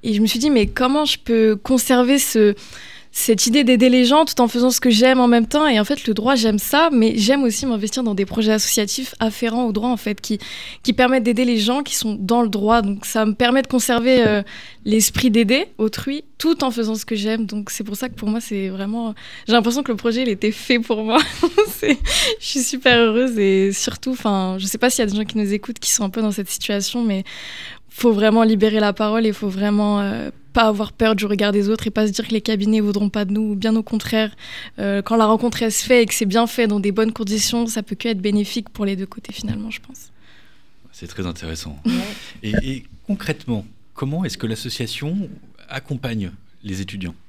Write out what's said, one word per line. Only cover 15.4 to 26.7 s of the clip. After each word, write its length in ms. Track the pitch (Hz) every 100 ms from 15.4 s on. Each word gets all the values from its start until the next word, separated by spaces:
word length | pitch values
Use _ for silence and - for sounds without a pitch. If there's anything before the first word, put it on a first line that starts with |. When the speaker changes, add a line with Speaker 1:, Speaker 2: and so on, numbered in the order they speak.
| 208 262 403 -
Speaker 1:
autrui 460 | 220 - - 285 - -
tout 260 | 320 330
en 60 | 269
faisant 240 | 233 220
ce 120 | 220 -
que 100 | 220
j'aime. 320 | 208 220 208
Donc, 240 | 208 202
c'est 120 | -
pour 120 | 208 202
ça 120 | 254
que 60 |
pour 160 | 190 208
moi, 100 | 220
c'est 300 | 226 202 196
vraiment, 460 | 190 196 226 226 208 - - -
j'ai 60 |
l'impression 280 | 233 226 247
que 100 | 285
le 60 | 220
projet, 240 | 240 226
il 80 | 254
était 220 | 196 214
fait 260 | 220 - 240
pour 260 | 226 220
moi. 140 | 220 247 302 -
<laughs> 160 | 339 381 415 -
C'est, 180 | - 262 - 539 523 440
je 60 | -
suis 180 | 277
super 340 | 247 262 262 240
heureuse 400 | 233 220 262 226
et 340 | 196 190 196
surtout, 400 | 196 - - -
enfin, 460 | 254 220 196 185 190
je 80 | 190
sais 120 | 214
pas 120 | 247
s'il 140 | 254
y 40 | 214
a 40 |
des 40 | 208
gens 100 | 208
qui 120 | 220
nous 160 | 202
écoutent 260 | 202 202 233
qui 120 | -
sont 120 | -
un 60 | 202
peu 120 | 226
dans 100 | 214
cette 180 | 202 196
situation, 540 | - -